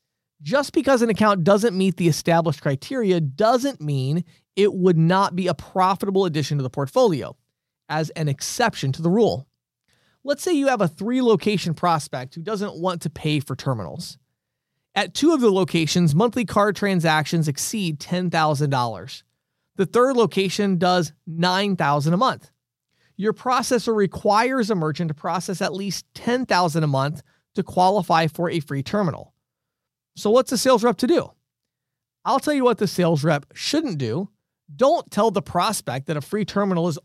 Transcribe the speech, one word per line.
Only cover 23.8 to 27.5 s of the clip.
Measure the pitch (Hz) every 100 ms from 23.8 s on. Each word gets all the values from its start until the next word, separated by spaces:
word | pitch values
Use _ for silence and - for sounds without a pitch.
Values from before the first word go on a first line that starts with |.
| - 220
requires | 196 - 220 202 247 262 208
a | 202
merchant | 156 147 170
to |
process | 147 180 175 175 175
at | 185
least | 185 202 - -
ten | - - 247 254
thousand | 185 175 160
a | 151
month | 135 139 151 - _ _